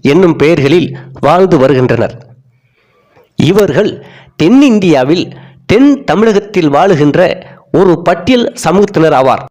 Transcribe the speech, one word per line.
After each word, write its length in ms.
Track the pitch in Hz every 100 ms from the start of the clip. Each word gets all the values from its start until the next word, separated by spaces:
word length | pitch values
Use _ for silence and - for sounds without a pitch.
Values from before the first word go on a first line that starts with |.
| 127
என்னும் 240 | 151 185 135
பெயர்களில் 480 | 143 165 135 175 135 - - - 135
வாழ்ந்து 300 | 175 190 160
வருகின்றனர். 520 | 135 131 123 113 110 - - - _ _ _ _ _ _ _ _ _ - 131
இவர்கள் 400 | 196 190 139 208 - - - - -
தென்னிந்தியாவில் 880 | 156 262 285 214 185 143 127 175 - - - - -
தென் 200 | 220 285 277 -
தமிழகத்தில் 640 | 170 226 196 - 180 156
வாழுகின்ற 460 | 139 - 160 147 143 180 - - - _ 147
ஒரு 140 | 190 156 -
பட்டியல் 400 | 180 - 247 233 -
சமூகத்தினர் 520 | 165 185 202 - 160 139
ஆவார். 220 | 131 110 -